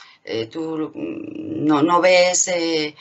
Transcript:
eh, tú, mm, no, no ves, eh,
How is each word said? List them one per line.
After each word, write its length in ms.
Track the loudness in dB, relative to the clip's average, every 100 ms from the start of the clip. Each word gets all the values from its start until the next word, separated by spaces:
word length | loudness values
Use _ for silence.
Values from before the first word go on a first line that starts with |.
| -20 _
eh, 240 | -8 -8 -6
tú, 440 | -8 -8 -6 -6
mm, 720 | -8 -10 -10 -12 -12 -10 -4
no, 200 | 0 2
no 180 | 4 4
ves, 460 | 6 6 4 2 0
eh, 480 | -2 0 -2 -2 -8